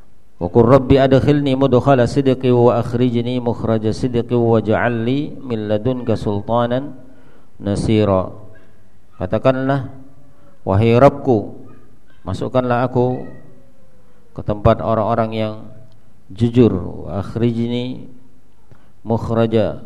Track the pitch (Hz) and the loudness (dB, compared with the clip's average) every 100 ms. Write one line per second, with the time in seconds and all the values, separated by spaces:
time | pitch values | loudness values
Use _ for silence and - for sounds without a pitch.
0 | - - - - 87 120 113 135 127 135 | -16 -16 -16 -8 0 4 8 6 6 4
1 | 135 131 123 147 143 131 135 120 135 139 | 6 4 4 2 2 2 4 4 4 4
2 | 117 - 135 123 131 123 120 113 113 117 | 4 2 2 2 4 6 6 4 0 0
3 | 127 117 117 127 120 110 113 113 107 104 | 0 0 -2 -2 -2 -2 0 0 0 -2
4 | 131 117 113 120 117 113 101 107 110 117 | -2 -2 0 2 4 4 4 2 2 0
5 | 113 135 151 - 131 113 104 107 107 127 | 0 -2 -2 -8 -8 -6 -2 0 0 -4
6 | 117 104 - 101 104 117 120 123 147 151 | -2 -2 0 -4 0 0 0 -2 -4 -12
7 | - - - - - - 98 98 - 110 | -16 -16 -16 -16 -14 -8 -4 -2 2 2
8 | 104 95 90 - - - - - - - | 4 2 0 -8 -14 -14 -14 -16 -14 -16
9 | - - 92 - 135 131 131 139 - - | -16 -8 -4 0 2 2 0 0 -2 -10
10 | - - - - - - - 95 113 117 | -14 -14 -16 -16 -16 -10 0 2 6 8
11 | 139 139 - 113 - - - - - - | 6 6 2 2 2 -10 -14 -16 -16 -16
12 | - - - 98 120 127 123 120 127 127 | -16 -12 -8 -6 -2 0 2 0 2 2
13 | 123 127 - - - - - - - - | 0 0 -8 -12 -14 -14 -16 -14 -14 -14
14 | - - - - - 104 107 110 85 113 | -16 -16 -14 -10 -6 2 4 4 2 0
15 | 104 117 113 110 110 107 110 - - - | 0 0 0 -2 -4 -6 -12 -14 -14 -14
16 | - - - 95 120 117 117 95 87 82 | -16 -16 -16 -2 0 6 6 4 -4 -10
17 | 78 90 - - 120 117 117 120 123 127 | -8 -6 -6 -2 -2 0 -2 -4 -6 -8
18 | - - - - - - - - - - | -12 -14 -14 -14 -16 -16 -16 -16 -16 -16
19 | 104 113 - 113 113 113 98 76 | -4 -2 0 0 2 2 0 -2